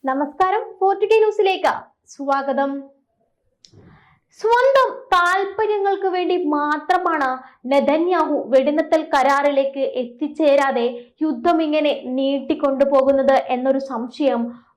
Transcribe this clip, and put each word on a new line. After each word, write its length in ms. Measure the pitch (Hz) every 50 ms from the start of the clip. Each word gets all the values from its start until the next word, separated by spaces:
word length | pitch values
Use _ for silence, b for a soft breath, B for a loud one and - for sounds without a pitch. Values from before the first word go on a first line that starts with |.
| - 269
നമസ്കാരം, 560 | 262 277 294 285 294 - 370 381 392 440 508 - - -
ഫോർട്ടി 260 | 381 381 392 392 427
കെ 120 | 403 440 453
ന്യൂസിലേക്ക് 520 | 440 427 415 - 415 392 381 - 359 233 - - - _ _ _ _ _
സ്വാഗതം. 640 | - - 277 277 277 277 269 277 262 254 277 285 277 277 277 - _ _ _ _ _ _ _ _ _ _ _ _ _ _ _ - b b b b b b b b b b b _ _ _
സ്വന്തം 500 | - 427 466 480 494 539 554 554 508 - - - - - 392
താല്പര്യങ്ങൾക്ക് 920 | 349 349 349 370 392 403 392 392 - 440 427 427 415 392 392 392 381 392 381
വേണ്ടി 280 | 359 359 359 339 359 359 359
മാത്രമാണ് 880 | 294 294 294 294 294 302 311 294 - 370 359 359 349 330 311 285 254 254 262 B B B B _ 247
നെതന്യാഹു 720 | 277 285 240 220 285 320 339 359 370 339 311 285 294 277 - -
വെടിനിർത്തൽ 540 | 240 262 269 294 294 320 311 311 330 311 311 320 -
കരാറിലേക്ക് 680 | - - 269 277 277 285 285 285 269 269 269 269 277
എത്തിച്ചേരാതെ 1040 | 269 269 - 254 247 240 - - 302 294 - - 320 285 277 285 277 269 254 240 233 240 240 240 B B B _
യുദ്ധം 420 | 302 311 277 233 233 349 339 320 320
ഇങ്ങനെ 380 | 302 302 302 302 294 269 - -
നീട്ടിക്കൊണ്ടുപോകുന്നത് 1300 | 247 254 262 269 269 277 277 - - 320 - - 277 269 262 277 277 285 269 262 269 277 269 269 269 269 262 - - 254
എന്നൊരു 240 | 247 254 269 269 269
സംശയം 640 | 269 269 269 226 226 247 - - 302 269 226 233 233 233 B B B B B